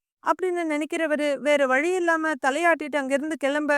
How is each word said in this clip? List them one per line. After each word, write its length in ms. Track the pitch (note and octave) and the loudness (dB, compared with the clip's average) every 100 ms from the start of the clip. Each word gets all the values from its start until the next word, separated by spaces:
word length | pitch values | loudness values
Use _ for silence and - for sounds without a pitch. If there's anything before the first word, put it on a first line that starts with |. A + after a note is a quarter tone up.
| _ _ | _ _
அப்படின்னு 420 | - D#4+ F#4 F4 E4 | -2 0 0 -2 -2
நினைக்கிறவரு 640 | D4 D4+ E4+ D#4+ D4 D4 C4+ | -2 -2 -2 0 0 0 -2
வேற 220 | C4+ D4 C4 | 0 2 4
வழி 260 | C4 D#4+ | 2 2
இல்லாம 400 | F#4 E4+ E4 D#4 D4 | 0 0 0 -2 -2
தலையாட்டிட்டு 580 | C4+ C#4+ E4+ D#4+ D4+ C#4+ | -2 2 2 2 0 -4
அங்கிருந்து 380 | C4 C#4 D#4 D#4 | 0 -2 -2 -4
கிளம்ப, 340 | C#4 D4 D4 | -2 -2 0